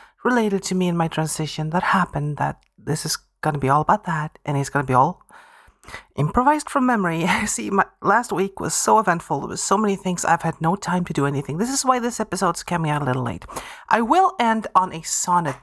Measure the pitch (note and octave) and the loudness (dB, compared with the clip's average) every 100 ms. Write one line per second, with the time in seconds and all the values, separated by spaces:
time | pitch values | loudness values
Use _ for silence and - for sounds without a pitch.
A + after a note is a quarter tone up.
0 | - _ A#3+ A#3+ G#3+ G3 - F#3 F3+ E3+ | -20 _ 0 2 2 0 -2 0 0 0
1 | E3 - D#3 - D#3 - D#3 E3+ - G3 | 0 -2 -4 -4 -6 -6 -4 -2 0 0
2 | F3 D3+ D3 C#3+ C#3+ - _ _ - D#3 | 0 -2 -4 -4 -4 -6 _ _ -6 -4
3 | D#3+ - _ _ D#3 D3 C3 C#3+ D3+ D#3+ | -4 -6 _ _ -4 0 2 2 2 0
4 | - D#3+ D#3 - - C#3+ C3+ C#3 C3+ B2 | 0 -4 -6 -8 -4 -2 -2 -2 2 4
5 | D3 F3+ _ - - - _ _ - - | 4 0 _ -20 -20 -20 _ _ -20 -18
6 | - - D3+ A#3+ B3+ D4+ - C#4 B3+ A#3 | -10 -4 0 2 4 2 0 0 2 2
7 | F3+ E3 F#3+ G#3+ G#3 - G#3+ G3 - _ | 0 0 0 0 -2 -4 0 0 0 _
8 | - G#3+ A#3+ F3 G3 - - - - A3 | 2 2 2 -2 -2 -4 -4 0 4 4
9 | G#3 E3+ - C#3+ A#2+ - - G3+ G#3+ F#3+ | 4 0 -2 -4 -4 -6 0 2 2 0
10 | F#3 F3+ - E3+ E3 - D#3+ G3 - F3+ | -2 -2 0 0 0 -2 -2 -2 -2 -2
11 | F3 D#3 C#3+ C#3 D3 D3+ A#3+ C4+ C4 B3+ | -2 0 0 -2 -4 -4 -2 0 0 0
12 | A#3 - A3 - F#3 E3+ - F3 D#3+ D3 | 0 -4 -6 -2 0 -2 -4 -2 0 0
13 | C#3 B2+ A#2+ E2+ - - - - - G#3+ | 0 -2 -4 -8 -12 -12 -12 -12 0 2
14 | A#3 E4+ F#4+ F#4+ A#3 A3+ - - F#3 D#3 | 4 4 4 2 0 0 0 0 0 -2
15 | - - - F3+ D#3 C3 | -6 -4 2 2 2 -4